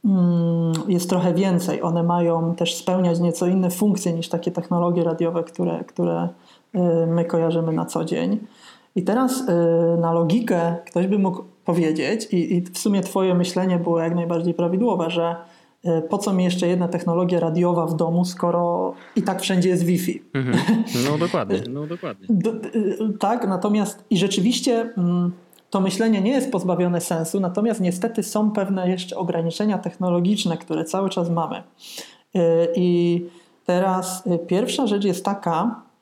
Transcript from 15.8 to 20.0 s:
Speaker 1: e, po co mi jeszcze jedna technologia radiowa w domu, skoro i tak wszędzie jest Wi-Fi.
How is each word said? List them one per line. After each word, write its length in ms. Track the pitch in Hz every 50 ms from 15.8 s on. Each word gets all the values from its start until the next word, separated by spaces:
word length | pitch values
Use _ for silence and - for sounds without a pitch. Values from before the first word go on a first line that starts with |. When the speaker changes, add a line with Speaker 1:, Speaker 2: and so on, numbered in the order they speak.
| -
Speaker 1:
e, 180 | 175 165 160
po 160 | 156 165 208
co 160 | 196 - 208 190
mi 100 | 185 180
jeszcze 240 | 180 180 180 180
jedna 200 | 170 180 180 175
technologia 520 | 170 175 170 - 175 170 175 180 175 180 170
radiowa 460 | 165 165 156 170 175 175 175 170 165
w 100 | 160 165
domu, 300 | 156 165 165 170 175 180
skoro 680 | 180 - - - 175 170 170 175 170 175 180 185 185 - - - - -
i 60 | 226 -
tak 180 | 196 185 185
wszędzie 280 | - - 190 180 175 185
jest 140 | 180 170 175
Wi-Fi. 380 | 165 180 165